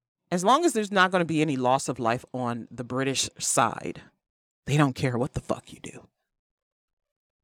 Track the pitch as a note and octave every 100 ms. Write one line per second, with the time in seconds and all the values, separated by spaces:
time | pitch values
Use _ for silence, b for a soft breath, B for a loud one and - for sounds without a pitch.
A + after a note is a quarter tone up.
0 | _ _ - F3+ F#3 C#4 E4+ A3 G3+ G3
1 | F#3 F#3 D#3+ D#3 D#3 C3 B2+ C3+ - C3
2 | A#2 B2 - B2+ A#2+ A#2+ - A#2+ A#2 B2
3 | C3+ B2+ - - - D3+ A2+ - - -
4 | - _ _ _ _ _ - D3 C#3 B2+
5 | C3+ A#2+ C3+ - - - - - - -
6 | - _ _ _ _ _ _ _ _ _
7 | _ _ _ _